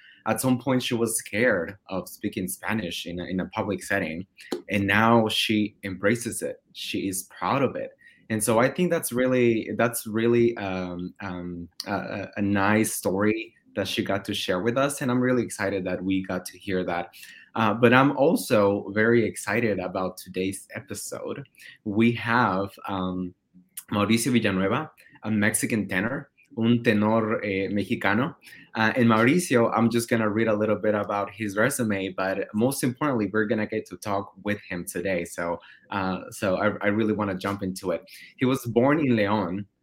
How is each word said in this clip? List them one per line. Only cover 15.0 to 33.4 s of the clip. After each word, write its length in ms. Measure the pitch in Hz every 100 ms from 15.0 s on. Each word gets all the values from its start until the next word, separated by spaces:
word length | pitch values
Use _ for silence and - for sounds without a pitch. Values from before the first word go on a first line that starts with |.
and 100 | 135
I'm 80 | 123
really 220 | 127 127
excited 400 | 113 - 98 98 90
that 180 | 90
we 200 | 92 95
got 220 | 95 92 -
to 120 | -
hear 260 | - 92 90
that. 240 | 87 - - - - - 110
Uh, 180 | 110
but 200 | 113 123
I'm 220 | 127 139 139
also 720 | 143 220 - 113 101 101 104
very 320 | 101 110 120 107
excited 540 | - - 107 113 95
about 380 | 92 95 92 -
today's 500 | - 92 95 98 - 107
episode. 720 | - 104 - - - - 139 _ - -
We 280 | 107 101 113
have, 560 | 117 113 120 110 92 98 - -
um, 460 | 98 92 92 90 - _ - _ - -
Mauricio 400 | 104 101 117 143
Villanueva, 600 | 123 107 95 98 123 160 _ - -
a 80 | 107
Mexican 560 | 110 104 110 131 113 98
tenor, 420 | 92 110 143 143 _ _ -
un 260 | 117 120
tenor, 600 | 117 104 107 113 110 110
eh, 240 | 104 95 95
mexicano. 640 | 101 95 113 98 104 147 - - - - 113
Uh, 180 | 110 131
and 140 | 117
Mauricio, 640 | 110 120 175 175 123 113 110
I'm 140 | 117
just 200 | 117 113
gonna 200 | 113 110
read 180 | 104 113
a 60 |
little 220 | 104 107 101
bit 180 | 107
about 380 | 104 104 104 98
his 260 | - 110 98
resume, 520 | 117 - 113 98 95
but 380 | 98 95 95 -
most 300 | 107 123 139
importantly, 460 | 135 123 151 123 98
we're 120 | 107